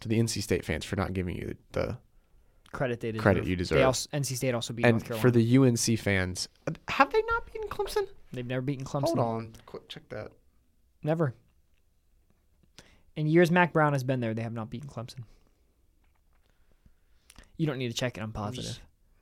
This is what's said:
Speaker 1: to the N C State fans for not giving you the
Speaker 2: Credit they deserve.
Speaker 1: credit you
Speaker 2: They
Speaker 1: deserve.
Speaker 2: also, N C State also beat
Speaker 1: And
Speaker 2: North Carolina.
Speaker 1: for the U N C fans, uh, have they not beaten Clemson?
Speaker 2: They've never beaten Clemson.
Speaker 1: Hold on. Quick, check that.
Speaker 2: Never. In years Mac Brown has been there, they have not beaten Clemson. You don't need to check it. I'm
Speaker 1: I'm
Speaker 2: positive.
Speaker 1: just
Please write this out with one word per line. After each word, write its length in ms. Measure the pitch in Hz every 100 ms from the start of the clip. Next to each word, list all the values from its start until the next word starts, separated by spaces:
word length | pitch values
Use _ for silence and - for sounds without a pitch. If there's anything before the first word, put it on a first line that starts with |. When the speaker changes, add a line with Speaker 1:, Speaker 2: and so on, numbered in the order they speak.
Speaker 1:
to 80 | 107
the 100 | 110
N 80 | 113
C 120 | 104
State 240 | - 90
fans 200 | - 76 -
for 100 | 98
not 160 | 95
giving 220 | 95 90 -
you 200 | - - _
the 260 | - - - _ _ _ _ _ _ _
Speaker 2:
Credit 280 | - 135 117
they 120 | 117
deserve. 100 | 110
Speaker 1:
credit 220 | 110 92
you 60 | - 90
Speaker 2:
They 20 |
Speaker 1:
deserve. 240 | 90 135
Speaker 2:
also, 240 | 131 123 -
N 100 | 151
C 100 | 131
State 200 | 127 131
also 180 | 120 -
beat 140 | 117 120
Speaker 1:
And 80 |
Speaker 2:
North 100 | 113
Carolina. 160 | - 113
Speaker 1:
for 80 | 123
the 120 | 120
U 220 | 113 131
N 120 | 131 117
C 180 | - 113
fans, 520 | - 98 92 90 - _ -
uh, 60 | - -
have 240 | - 277
they 80 | 440 453
not 160 | 466 -
beaten 160 | 453 415
Clemson? 380 | - 392 427 392 - -
Speaker 2:
They've 140 | 127 123
never 160 | 127
beaten 240 | 131 131 135
Clemson. 160 | 143 139
Speaker 1:
Hold 100 | 339
on. 340 | 117 113 113 - -
Quick, 240 | - -
check 180 | - -
that. 240 | 107 - - _ _ _ _ _ _
Speaker 2:
Never. 320 | 147 165 147 - _ _ _ _ _ _ _ _ _ _ _ _ _ - - _ _
In 120 | - 151
years 240 | 165 175
Mac 240 | 180 170
Brown 180 | 160 151
has 100 | 143
been 160 | 127 131
there, 120 | 113
they 80 | 113
have 140 | 117
not 160 | 117 110
beaten 180 | 120 139
Clemson. 360 | 123 117 - 113 _ _ _ _ _ _ _ _ _ _ _ _ _ _ _ - _ _ _ - - - -
You 80 | 156
don't 100 | 131
need 120 | 123
to 60 |
check 220 | 117 127 -
it. 40 |
I'm 60 | 107
Speaker 1:
I'm 40 |
Speaker 2:
positive. 320 | 107 104 -
Speaker 1:
just 160 | 107 117 - _ _ _